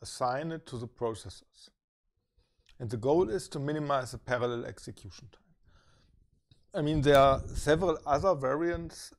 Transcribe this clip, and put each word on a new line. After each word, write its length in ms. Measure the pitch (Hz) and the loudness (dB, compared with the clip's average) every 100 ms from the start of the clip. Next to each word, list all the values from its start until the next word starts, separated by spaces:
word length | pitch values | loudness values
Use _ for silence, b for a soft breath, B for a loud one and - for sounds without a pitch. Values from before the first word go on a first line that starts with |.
assign 480 | - - 127 131 165 | -14 -4 -4 -2 -6
it 160 | 160 - | -8 -10
to 100 | 123 | -10
the 120 | 117 | -10
processors. 840 | - 117 110 98 - _ _ - _ _ _ _ _ _ _ _ _ _ - | -6 -6 -6 -12 -18 _ _ -20 _ _ _ _ _ _ _ _ _ _ -12
And 100 | 120 | -8
the 60 | 107 | -4
goal 340 | 123 160 202 | 2 2 2
is 180 | 196 - | -2 -6
to 100 | 156 | -6
minimize 500 | 139 151 147 139 127 | -4 -4 -2 -2 -2
the 80 | 117 | -10
parallel 460 | - 123 123 120 | -4 -2 0 -2
execution 640 | 120 - - - 101 - - | -8 -12 -16 -16 -18 -18 -20
time. 240 | - _ _ _ b b b b _ _ _ _ _ _ | -20 _ _ _ b b b b _ _ _ _ _ _
I 80 | 196 | -4
mean, 200 | 151 156 | 0 2
there 160 | 143 139 | 6 8
are 220 | 139 135 - | 8 6 -2
several 440 | - - 160 185 156 | -4 0 2 2 -2
other 300 | - 143 190 | 0 2 2
variants, 800 | 160 131 143 170 170 165 - - | 2 0 0 -2 -4 -8 -14 -18